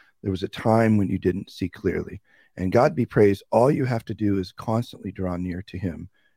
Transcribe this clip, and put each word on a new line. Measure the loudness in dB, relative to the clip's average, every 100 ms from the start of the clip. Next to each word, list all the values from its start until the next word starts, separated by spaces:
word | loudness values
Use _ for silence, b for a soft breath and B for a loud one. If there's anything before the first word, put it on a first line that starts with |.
| b b
There | -6
was | -4
a | -6
time | -4 2 4 4 4
when | 2
you | 0
didn't | 0 -2 -6
see | -8 -8
clearly. | -4 -4 -4 -6 -12 b b b -6
And | 0
God | 4 4
be | 2 0
praised, | 4 4 4 0
all | 2 4
you | 2
have | -2 -4 -6
to |
do | -4 0 0
is | -2
constantly | -8 -4 -2 -4 -10 -12
draw | -6 -6 -4
near | -6 -8
to | -10 -8
him | -6 -8 -14 _ _